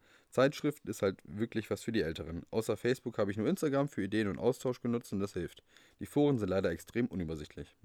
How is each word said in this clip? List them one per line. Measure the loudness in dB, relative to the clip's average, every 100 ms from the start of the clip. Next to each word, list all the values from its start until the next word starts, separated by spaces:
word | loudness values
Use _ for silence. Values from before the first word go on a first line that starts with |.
| _ -20 _
Zeitschrift | 2 2 2 -2 -2 -6
ist | 0
halt | 0 0
wirklich | -6 -4 -2 -2 -4
was | -4
für | -2
die | 0
Älteren. | 0 -2 -6 -8 -4
Außer | -2 -2 0
Facebook | 0 0 -2 -2
habe | 0
ich | 0
nur | 0
Instagram | 0 0 0 0
für | -2
Ideen | 0 2 2
und | 2
Austausch | 0 0 -2 -2
genutzt | -2 -2 -2
und | -4
das | -2
hilft. | -4 -8 -10 -20 -20 -20 -14
Die | -2
Foren | 4 4 4
sind | 2
leider | 2 2
extrem | -2 -4 -2 0
unübersichtlich. | 0 -4 -6 -8 -12 -14 _